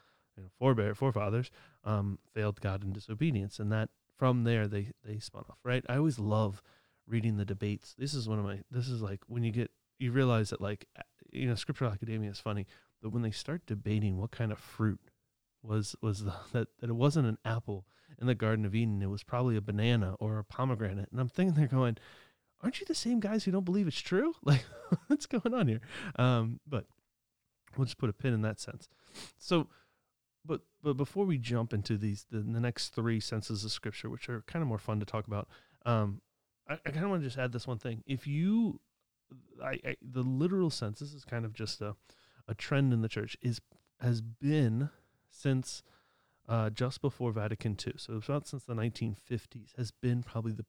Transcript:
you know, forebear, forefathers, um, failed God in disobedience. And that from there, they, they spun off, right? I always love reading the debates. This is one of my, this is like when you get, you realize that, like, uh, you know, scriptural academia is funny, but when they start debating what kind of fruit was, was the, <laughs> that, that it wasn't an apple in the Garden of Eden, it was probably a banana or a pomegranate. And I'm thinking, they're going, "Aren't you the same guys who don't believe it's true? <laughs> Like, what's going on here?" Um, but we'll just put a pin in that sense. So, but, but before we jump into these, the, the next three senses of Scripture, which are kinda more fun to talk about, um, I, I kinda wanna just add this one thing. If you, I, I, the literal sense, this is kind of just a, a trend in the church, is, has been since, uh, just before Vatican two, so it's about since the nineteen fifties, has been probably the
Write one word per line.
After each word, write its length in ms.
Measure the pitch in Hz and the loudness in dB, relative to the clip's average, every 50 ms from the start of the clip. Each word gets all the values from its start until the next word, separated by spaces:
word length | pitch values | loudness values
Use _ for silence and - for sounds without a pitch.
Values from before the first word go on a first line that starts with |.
| _ _ _ _ _ _ _ | _ _ _ _ _ _ _
you 80 | - 95 | -18 -18
know, 60 | 92 _ - | -18 _ 2
forebear, 360 | 123 135 131 110 101 107 104 | 4 6 6 6 4 2 2
forefathers, 560 | - 135 135 117 104 104 101 107 120 127 - - - - - _ _ - | 2 0 2 2 2 2 2 2 0 0 -2 -8 -20 -20 -20 _ _ -2
um, 340 | 104 107 101 101 101 98 - _ _ - | 0 0 2 2 0 -2 -4 _ _ -4
failed 280 | 110 104 107 101 - | -2 0 0 -2 0
God 220 | - 98 95 95 101 | -2 -2 -2 -2 -4
in 100 | 98 95 | -4 -6
disobedience. 680 | 104 - - 110 107 147 165 131 101 98 104 - - | -6 -6 -8 -4 0 0 2 2 2 0 -2 -4 -4
And 120 | 107 104 | -2 0
that 200 | 110 110 110 - _ _ _ _ _ | 2 2 0 -2 _ _ _ _ _
from 280 | - 135 127 123 123 117 | 0 2 2 4 4 4
there, 220 | 117 117 110 107 | 4 4 4 2
they, 260 | 101 104 101 101 120 - _ _ | 0 0 -2 -4 -4 -8 _ _
they 140 | 107 107 107 | -10 -8 -8
spun 260 | - - - - - - | -8 -10 -14 -14 -16 -16
off, 100 | - _ - | -18 _ -4
right? 220 | 123 123 127 - - | 0 0 0 0 0
I 60 | 123 | 0
always 220 | 139 151 160 123 120 | 2 2 2 2 2
love 440 | 104 107 104 107 110 101 98 - - _ _ _ _ _ _ _ _ | 0 2 4 4 4 2 0 -4 -12 _ _ _ _ _ _ _ _
reading 300 | - 110 117 107 113 107 | -2 -2 0 2 2 2
the 80 | 101 101 | 2 0
debates. 500 | 95 98 98 107 104 104 - - - - - | -2 -2 -2 -2 -2 -2 -4 -6 -14 -10 -8
This 160 | 131 143 151 | -6 -4 -4
is 140 | 135 110 110 | -4 -2 -2
one 100 | 110 107 | -2 -2
of 60 | 101 | -2
my, 140 | 101 98 101 - _ | -2 -4 -6 -10 _
this 180 | 127 123 123 131 | -4 -2 -2 -2
is 140 | 127 113 110 | -2 -2 -2
like 180 | 98 101 98 - | -4 -4 -6 -8
when 180 | - 120 120 117 | -8 -4 -2 0
you 60 | 113 | 0
get, 200 | 104 123 113 - _ _ _ _ _ - | 2 0 -2 -2 _ _ _ _ _ -4
you 140 | 131 120 117 | -2 0 4
realize 380 | 135 131 127 120 110 107 - | 4 4 6 6 4 4 2
that, 100 | - - | -2 -4
like, 260 | 98 101 104 - - _ _ - | -4 -4 -4 -6 -10 _ _ -18
uh, 40 | - _ _ _ - - - | -18 _ _ _ -20 -10 -6
you 140 | 127 131 | -2 0
know, 80 | 123 117 | 0 0
scriptural 360 | 104 - - 143 - 135 117 | 0 -2 -4 -2 -2 0 -2
academia 400 | 101 98 - 113 110 110 107 104 | -2 -2 -4 -4 -2 -2 -2 -4
is 80 | 98 - | -6 -6
funny, 280 | - 113 104 101 92 - - - _ _ _ _ - | -6 -4 -2 -2 -4 -6 -10 -20 _ _ _ _ -10
but 80 | 110 | -4
when 120 | 113 120 117 | -2 0 0
they 80 | 110 | 0
start 360 | 104 - - - 156 175 - | -2 -4 -6 -6 -6 -8 -4
debating 500 | - 117 101 - 104 107 107 107 101 92 | -6 -6 -4 -2 0 0 2 2 2 0
what 140 | 92 101 117 | 0 -2 -4
kind 220 | - - 117 107 104 | -4 -4 -2 -2 -2
of 60 | - | -6
fruit 420 | - - - - 110 110 95 - _ - _ _ _ _ _ _ _ _ _ _ - | -8 -16 -2 2 2 2 2 0 _ -20 _ _ _ _ _ _ _ _ _ _ -6
was, 340 | 110 107 110 104 - - - | -2 0 0 0 -2 -6 -4
was 240 | - 110 101 98 107 | 0 0 0 0 -2
the, 100 | 98 90 - - | -4 -6 -6 -10
<laughs> 100 | - - | -4 -2
that, 160 | 120 113 - _ - | -2 -2 -2 _ -8
that 100 | 120 117 | -4 -2
it 40 | 117 | 0
wasn't 320 | 117 127 147 147 165 135 | 4 4 4 6 6 4
an 120 | 113 110 - - | 2 2 -2 -2
apple 420 | 110 113 113 - - 104 95 - _ _ _ _ _ 151 - | -2 -2 -2 -2 -4 -6 -8 -8 _ _ _ _ _ -12 -2
in 60 | 120 | 2
the 80 | 127 123 | 2 2
Garden 300 | 104 110 110 110 110 107 | 4 4 2 4 4 2
of 100 | 98 98 | 2 2
Eden, 280 | 113 117 113 104 98 98 | 2 2 2 2 0 0
it 80 | 95 | 0
was 120 | 101 104 - | -2 -4 -6
probably 340 | - - 120 127 123 113 | -4 -2 0 2 4 2
a 40 | 107 | 2
banana 560 | 101 107 101 104 110 120 120 113 98 90 95 - | 2 0 0 2 4 4 4 4 4 2 -2 -2
or 180 | - 107 107 110 | -2 -2 -2 -2
a 60 | 104 | -4
pomegranate. 680 | _ - - 127 135 123 104 113 98 95 101 98 - | _ -4 -2 0 0 0 0 0 -2 -2 -2 -4 -4
And 100 | - 120 | -2 -2
I'm 80 | 127 117 | -2 -2
thinking, 260 | - - 185 190 160 | 2 2 2 4 6
they're 140 | 147 151 117 | 4 4 4
going, 300 | 131 131 127 120 110 - - - - - - _ _ _ _ _ _ _ - | 4 4 4 4 2 -2 -6 -20 -20 -20 -20 _ _ _ _ _ _ _ -4
"Aren't 180 | 226 - - | -4 -4 -4
you 60 | 392 | -4
the 80 | - 320 | -4 -4
same 260 | - - 233 247 233 | -2 0 2 2 2
guys 240 | 202 196 214 220 - | 2 2 0 2 2
who 80 | 196 180 | 2 0
don't 120 | 196 190 | 2 2
believe 220 | 175 180 208 202 | 2 2 2 2
it's 140 | 160 - - | 2 0 -2
true? 340 | - - 180 196 277 330 320 - | -4 0 2 2 2 2 0 0
<laughs> 40 | - | 4
Like, 220 | 143 143 127 - - - - - - 180 - - | 4 4 4 4 -2 -16 -14 -2 0 0 0 2
what's 200 | - 294 - - | 0 0 0 0
going 280 | - - 220 - 233 240 | -2 -4 0 0 0 2
on 140 | 247 190 123 | 4 4 4
here?" 120 | 110 120 - - - - - 196 - | 2 2 -2 -8 -14 -12 -10 -8 0
Um, 420 | - 123 127 123 117 113 113 120 - _ | 2 4 4 4 4 2 0 -4 -8 _
but 200 | 151 139 107 - _ _ _ _ _ _ _ _ _ _ _ _ _ _ _ _ - - | -4 -4 -4 -4 _ _ _ _ _ _ _ _ _ _ _ _ _ _ _ _ -14 -2
we'll 80 | - 135 | -2 -2
just 140 | 120 - - | -2 -2 -4
put 120 | 135 113 | -2 -4
a 20 | 95 | -2
pin 180 | - - 131 117 | -2 0 0 0
in 100 | 110 107 | 2 0
that 180 | 110 110 - | 0 -2 -4
sense. 280 | - - - 113 - - _ _ _ - - - - - - _ | -10 -14 -14 -14 -16 -18 _ _ _ -20 -18 -16 -16 -18 -18 _
So, 300 | - - 180 165 143 - - - _ _ _ _ _ _ _ _ _ _ _ _ _ | -2 2 2 2 2 2 -6 -20 _ _ _ _ _ _ _ _ _ _ _ _ _
but, 180 | 156 156 - - _ _ _ - | -6 -6 -6 -6 _ _ _ -2
but 140 | 147 135 | -2 0
before 300 | 131 139 - - 190 202 | 0 -2 -4 0 0 2
we 120 | 190 160 131 | 2 2 0
jump 340 | 113 117 120 117 113 117 - | 0 0 0 0 0 0 0
into 260 | 101 101 - 113 101 | -2 0 0 0 0
these, 280 | 107 107 101 104 - - | 2 0 -2 -2 -6 -6
the, 80 | 117 110 | -4 -4
the 220 | 104 110 113 117 | -2 -2 0 0
next 340 | 120 120 113 - - - - | 0 0 -2 -2 -6 -6 -4
three 260 | - 113 117 113 110 | -2 0 2 0 0
senses 440 | - - 117 110 104 - 113 101 104 | 0 -2 -4 -4 -4 -4 -6 -6 -4
of 80 | 107 - | -4 -6
Scripture, 360 | - - 110 - - - 120 | -6 -6 -8 -8 -8 -8 -8
which 200 | 117 113 - - | -10 -8 -8 -8
are 140 | 123 110 - | -8 -8 -10
kinda 180 | - - 165 160 | -6 -4 -2 -2
more 140 | 131 113 104 | 0 -2 -2
fun 220 | - - 107 104 | -2 -2 -2 -2
to 60 | 104 | -2
talk 200 | - - 110 101 | -2 -4 -6 -4
about, 220 | 107 104 101 - - - - _ _ _ _ - | -2 -4 -4 -6 -6 -12 -20 _ _ _ _ 0
um, 360 | 120 117 110 107 101 101 - _ _ _ _ _ _ _ _ _ - | 2 2 2 2 0 -2 -6 _ _ _ _ _ _ _ _ _ -10
I, 100 | - - - | -10 -8 -6
I 40 | - | -4
kinda 180 | 143 156 185 202 | -2 -2 0 0
wanna 160 | 190 170 143 | 0 0 0
just 140 | 131 123 131 | -2 -2 -2
add 140 | 127 123 117 | -2 -2 -2
this 140 | 120 - | -4 -4
one 120 | 131 123 104 | -4 -6 -4
thing. 240 | - 127 113 113 - | -4 -6 -6 -6 -4
If 200 | - 135 123 - | -4 -6 -4 -2
you, 540 | 143 143 151 170 196 214 233 233 196 - - _ _ _ _ _ _ _ _ _ _ 131 127 - _ - 120 127 | -2 0 2 2 4 4 4 4 2 0 -4 _ _ _ _ _ _ _ _ _ _ -20 -20 -20 _ -16 -8 -6
I, 160 | 135 135 - - | -6 -6 -4 -4
I, 120 | - - - | -6 -8 -8
the 220 | - 135 123 127 123 | -10 -8 -4 -2 0
literal 480 | 131 131 131 165 180 190 190 180 156 | 0 2 2 2 2 2 2 2 0
sense, 300 | - - 117 104 107 - | 0 -2 -4 -4 -4 -6
this 120 | 143 143 147 | -10 -14 -14
is 120 | 139 - | -16 -12
kind 200 | - 123 117 113 | -8 -6 -4 -4
of 80 | 110 110 | -6 -6
just 300 | - 110 107 - - 104 | -6 -6 -6 -6 -6 -6
a, 140 | 104 104 - _ _ - _ _ _ _ _ - | -8 -8 -10 _ _ -20 _ _ _ _ _ -8
a 80 | - 110 | -8 -8
trend 380 | - - - 147 139 139 131 123 | -8 -4 0 2 4 4 4 4
in 100 | 113 110 | 4 2
the 60 | 110 | 0
church, 280 | - 107 107 - - - - | 0 -4 -4 -6 -8 -4 -2
is, 180 | 123 113 - - _ _ _ _ _ _ - | -2 -2 -2 -6 _ _ _ _ _ _ -2
has 200 | 123 123 120 113 | 0 0 0 0
been 680 | 110 113 113 - 139 143 151 156 135 113 110 120 143 147 - _ _ _ _ _ _ _ | -2 -6 -10 -4 0 2 4 4 4 4 4 2 0 -2 -4 _ _ _ _ _ _ _
since, 540 | _ - - 139 135 131 127 - - - - _ _ _ _ _ _ _ _ _ _ _ _ - | _ -4 0 2 2 2 0 -4 -10 -12 -14 _ _ _ _ _ _ _ _ _ _ _ _ 0
uh, 220 | 117 113 110 110 | 2 2 2 2
just 320 | 107 - 127 127 - - - | 0 0 -2 -2 -2 -2 -2
before 300 | 139 - - 123 117 107 | -2 -2 0 -2 -2 0
Vatican 440 | 110 104 107 113 - - 113 101 | 0 -2 -2 -4 -2 -2 -2 -2
two, 160 | - - 120 - | -2 -4 -6 -6
so 200 | - - - 113 | -8 -10 -8 -6
it's 120 | 110 104 - | -6 -4 -2
about 180 | 139 147 143 | -2 -4 -4
since 180 | - - 131 - | -6 -12 -12 -8
the 100 | - 120 | -6 -2
nineteen 400 | 113 113 120 110 - 117 110 104 | 0 0 0 0 -2 -2 -4 -4
fifties, 600 | - - - 123 113 - - - 117 101 - - | -6 -6 -4 -4 -4 -4 -8 -20 -20 -20 -16 -8
has 140 | - 123 107 | -6 -6 -6
been 320 | - - - 123 120 120 120 | -6 -2 0 0 2 0 -2
probably 300 | - - 117 113 113 110 | -4 -4 -4 -2 -2 -4
the 120 | 110 110 | -4 -8